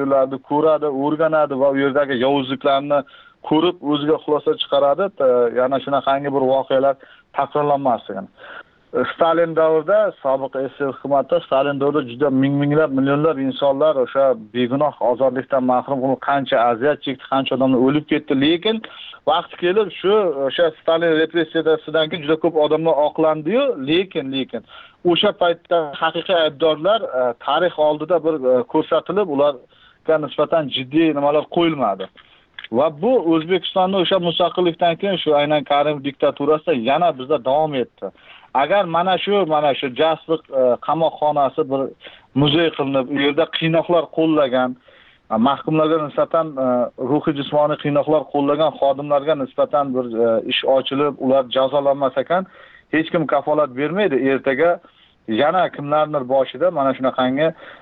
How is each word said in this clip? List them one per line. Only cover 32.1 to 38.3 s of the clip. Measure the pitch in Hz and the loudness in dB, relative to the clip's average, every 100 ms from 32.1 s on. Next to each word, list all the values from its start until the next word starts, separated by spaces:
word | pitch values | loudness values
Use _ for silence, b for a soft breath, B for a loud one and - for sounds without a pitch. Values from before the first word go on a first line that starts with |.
| - B B B B - 113 | -16 B B B B -6 0
Va | 156 147 | 0 0
bu | 208 254 165 | 0 0 2
O'zbekistonda | 165 156 185 - 196 185 196 | 0 0 -4 -2 -2 0 0
o'sha | 165 190 175 | 0 0 0
mustaqillikdan | 165 175 175 180 165 175 165 | 0 0 2 -2 2 0 0
keyin | 202 185 | -4 -4
shu | - 147 | 0 0
aynan | 147 151 135 | 2 0 0
Karimov | 143 147 147 139 | 0 0 -2 -6
diktaturasida | 139 147 135 143 156 - 143 113 | -2 -2 0 0 0 0 -2 0
yana | 147 175 139 | 2 2 0
bizda | 127 147 123 | -2 -2 0
davom | 143 156 139 | 0 0 -2
etdi. | 117 _ 98 - B | -6 _ -14 -14 B